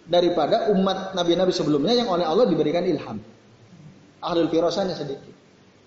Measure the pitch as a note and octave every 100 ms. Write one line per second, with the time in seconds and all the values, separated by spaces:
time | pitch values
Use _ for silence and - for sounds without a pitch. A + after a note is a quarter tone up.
0 | - F3 F3 E3 C#3+ A3+ G#3+ F#3+ F#3+ F#3
1 | - F#3 E3+ E3+ F#3 E3+ D#3 D3 D#3+ A#3+
2 | A3+ F3 E3 E3+ A#3+ D#3 D3+ E3 F#3 D3
3 | - A2 - - - - - - - -
4 | - - D#3 E3+ D#3 D#3+ E3+ G3+ F#3+ D#3
5 | C#3+ C#3 - - _ _ _ _